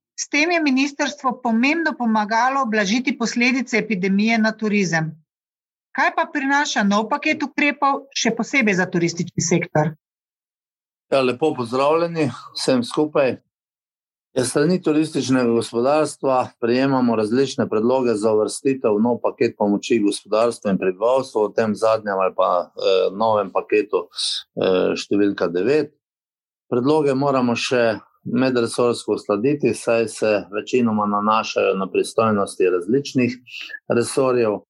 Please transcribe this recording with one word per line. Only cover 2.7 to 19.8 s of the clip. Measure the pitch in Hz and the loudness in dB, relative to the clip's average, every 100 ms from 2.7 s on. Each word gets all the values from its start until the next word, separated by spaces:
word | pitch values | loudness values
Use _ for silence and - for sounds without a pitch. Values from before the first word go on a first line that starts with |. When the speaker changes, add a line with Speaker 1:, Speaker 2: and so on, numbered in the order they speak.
| 214 196 247 262 | 0 0 0 -2
Speaker 1:
posledice | - 226 240 247 262 - 214 | -2 -4 0 0 0 -2 -2
epidemije | 208 190 190 196 220 226 | -2 -2 0 0 2 2
na | 220 | 0
turizem. | 220 214 208 180 165 160 - _ _ _ _ _ _ _ | -2 -2 0 0 -2 -4 -8 _ _ _ _ _ _ _
Kaj | - 320 349 | -2 -2 0
pa | 320 | -4
prinaša | 302 269 285 294 262 202 | -2 0 0 0 0 2
nov | 202 220 | 0 0
paket | 294 302 311 285 | -2 -2 -2 -4
ukrepov, | - 294 294 277 277 - - | -2 -2 0 0 -2 -6 -4
še | 240 | -2
posebej | 226 220 277 214 185 | -2 -2 0 2 2
za | 180 | 0
turistični | 180 170 170 175 - 170 | 0 -2 -2 -6 -4 0
sektor? | 165 - 151 156 156 _ _ _ _ _ _ _ _ _ _ - | 0 0 -2 -2 -4 _ _ _ _ _ _ _ _ _ _ -2
Speaker 2:
Ja, | 139 | 0
lepo | 131 123 156 | 2 2 0
pozdravljeni | 127 113 131 139 160 170 165 143 - - - | 0 -2 0 2 2 0 0 -2 -4 -12 -6
vsem | - 131 | 0 0
skupaj. | 120 - 151 151 131 104 _ _ _ _ _ _ _ _ _ 131 | 0 -2 0 2 0 -2 _ _ _ _ _ _ _ _ _ -4
Ja, | 123 | -2
s | |
strani | 151 156 185 | 2 2 2
turističnega | 175 151 156 147 120 131 120 | 2 0 0 -2 0 2 2
gospodarstva | 117 107 117 123 151 147 - 135 127 113 - | 0 0 -2 0 2 0 -2 0 0 -2 -4
prejemamo | 117 123 135 135 123 110 | 0 2 2 2 2 0
različne | 107 123 135 - 104 | 0 0 0 0 -2
predloge | 107 117 131 123 | 0 2 2 0
za | 107 110 | 0 2
uvrstitev | 107 104 - 139 135 120 | 2 0 -2 -2 0 0
v | 104 | 2
nov | 117 117 | 2 0
paket | 107 - 117 - | -2 0 -2 0
pomoči | 104 101 | 0 0